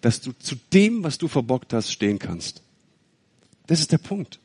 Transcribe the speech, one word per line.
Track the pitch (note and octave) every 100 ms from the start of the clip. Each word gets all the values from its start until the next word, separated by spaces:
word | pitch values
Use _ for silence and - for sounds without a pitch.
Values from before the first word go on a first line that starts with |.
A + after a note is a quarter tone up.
dass | - A#2+
du | -
zu | B2+ - B2+ _
dem, | F#3 G#3 A#3
was | E3 C3+
du | E3
verbockt | D3 A#2 B2+ -
hast, | A#2 G#2+
stehen | - G#2 G2+
kannst. | - E2+ - - _ _ _ _ _ _ _ _ _ _ _
Das | D#3+
ist | D3
der | D#3+
Punkt. | - G3+ D#3 -